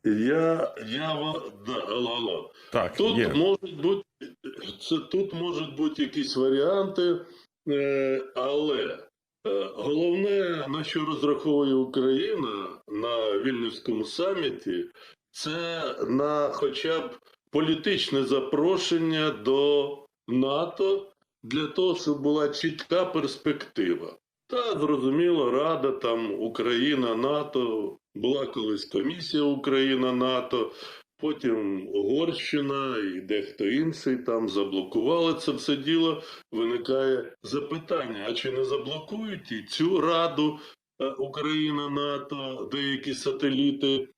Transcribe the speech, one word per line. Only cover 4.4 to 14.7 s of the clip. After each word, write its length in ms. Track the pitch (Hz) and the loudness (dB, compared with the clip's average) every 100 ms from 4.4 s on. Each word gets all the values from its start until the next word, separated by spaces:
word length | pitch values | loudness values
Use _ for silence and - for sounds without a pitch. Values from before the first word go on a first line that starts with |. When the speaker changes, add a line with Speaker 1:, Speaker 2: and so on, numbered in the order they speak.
| - - - - | -16 -14 -16 -12
Speaker 1:
це, 180 | - 160 | -4 -4
тут 360 | - 190 196 | 0 -2 -2
можуть 420 | 165 175 151 151 139 | -4 -4 -4 -6 -2
бути 260 | 151 - | -2 0
якісь 340 | 135 151 135 127 | -2 -2 -2 2
варіанти, 800 | 131 135 151 196 196 - 175 175 - - - _ - | 4 4 4 2 2 2 2 0 -4 -20 -20 _ -2
е, 560 | 143 139 139 135 135 131 127 | 0 2 2 2 0 -2 -4
але, 640 | 131 143 151 127 90 - - _ _ _ 110 | 0 0 2 0 -2 -6 -14 _ _ _ -2
е, 240 | 98 95 | -2 -2
головне, 920 | - 120 151 175 180 202 202 185 160 139 | -4 -2 2 2 2 2 2 0 -2 -4
на 160 | 151 | -6
що 200 | 151 165 | -4 -2
розраховує 720 | 156 151 147 143 156 143 139 | -2 0 2 2 4 4 4
Україна 920 | 131 131 135 131 135 - 202 123 101 92 90 - | 4 4 2 4 2 2 -2 -2 -4 -8 -12 -8
на 500 | 104 117 117 110 101 | -4 -2 0 2 2
Вільнюському 640 | 131 123 117 - - 107 | 0 0 -4 -4 -2 -2
саміті, 800 | 110 - 185 190 147 - 101 | -2 -2 0 0 -2 -4 -4